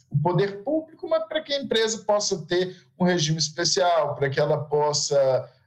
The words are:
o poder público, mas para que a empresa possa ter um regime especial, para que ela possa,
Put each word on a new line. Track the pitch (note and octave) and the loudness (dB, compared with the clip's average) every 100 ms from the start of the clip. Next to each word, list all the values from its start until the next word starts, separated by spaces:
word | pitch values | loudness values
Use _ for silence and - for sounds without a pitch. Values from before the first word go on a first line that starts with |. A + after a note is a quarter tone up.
| _ | _
o | D3 | -2
poder | D#3+ F3 G3 - | 0 2 0 -2
público, | - D#4 D#4 - F4 | -2 -2 -2 -12 -2
mas | D#4+ D#4+ | -2 0
para | D#4 | -6
que | D#4 | -4
a | C#4 | -6
empresa | B3 A3 A3 G3+ | -2 0 0 -2
possa | - G#3 G#3 F#3 D3+ | 0 0 0 -4 -2
ter | F3+ F3+ - _ _ | 0 0 -6 _ _
um | F3+ | 2
regime | F3 D3+ D#3+ | 2 0 0
especial, | - - E3+ - F3 E3 D3 C#3+ | -2 -2 -2 2 2 2 0 0
para | C#3 | -2
que | C3+ | 0
ela | D3+ D3+ | 0 0
possa, | D3 D3 D3 D3+ - C#3+ C3+ B2+ - _ | 0 0 0 0 0 2 4 2 -2 _